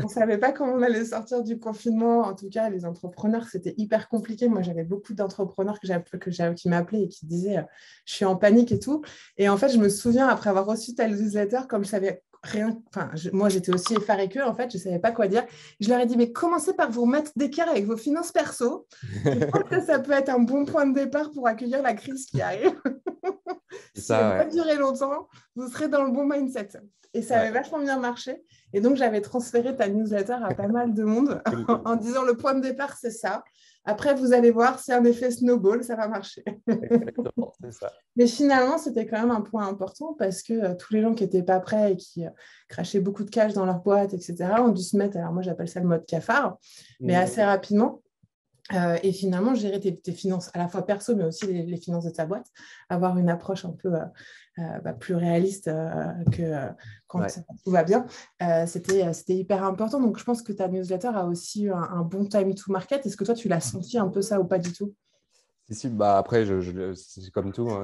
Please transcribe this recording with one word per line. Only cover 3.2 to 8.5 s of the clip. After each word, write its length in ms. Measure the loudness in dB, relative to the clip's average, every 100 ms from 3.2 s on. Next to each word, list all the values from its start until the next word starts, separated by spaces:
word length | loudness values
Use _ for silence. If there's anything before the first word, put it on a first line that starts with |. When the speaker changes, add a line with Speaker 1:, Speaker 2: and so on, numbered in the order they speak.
| 0 0 -2
Speaker 1:
c'était 240 | -8 -8 -6
hyper 300 | -2 -2 0
compliqué. 400 | -6 -4 -2 0
Moi, 140 | 2
j'avais 240 | 0 -4 -4
beaucoup 280 | -6 -8
d'entrepreneurs 680 | -6 -6 -4 -6 -4 -4 -4
que 60 | -4
j'app-, 300 | -4 -4 -10
que 120 | -8
j'app-, 240 | -2 -2 -2
qui 140 | 0
m'appelaient 340 | 0 0 -2
et 40 | -2
qui 160 | -6 -6
disaient, 340 | -4 -2 -2
euh, « 40 | -4 -12 -20 -20 -12
Je 80 |
suis 120 | -2 0
en 120 | 4
panique 340 | 6